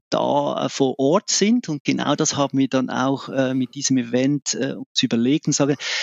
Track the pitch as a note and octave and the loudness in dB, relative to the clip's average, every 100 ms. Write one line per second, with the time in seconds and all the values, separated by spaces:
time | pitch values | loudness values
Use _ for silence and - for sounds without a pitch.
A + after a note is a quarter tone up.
0 | - - B2 C#3+ C#3+ - C3+ - C3+ - | -4 -2 0 0 0 -2 -2 0 0 2
1 | C3+ F3+ - - G3+ A#3+ G3+ D3 - C3 | 2 2 2 0 2 2 0 -4 -2 -2
2 | C3 D3 D3+ A#2+ C#3 C#3 C3+ C3 B2+ A#2+ | 0 0 0 0 0 0 2 0 0 0
3 | C3 C3+ - C3+ C3 C3 B2+ C#3+ C3 C3 | 0 -2 -4 -2 0 0 -4 -4 0 0
4 | A#2 B2+ C#3 C#3+ - A2+ C3+ - - - | 0 0 2 0 -2 -4 -4 -6 -8 -2
5 | B2 A#2 B2 D#3 - C#3+ C#3+ C#3 - - | 0 2 2 2 2 2 2 0 -4 -4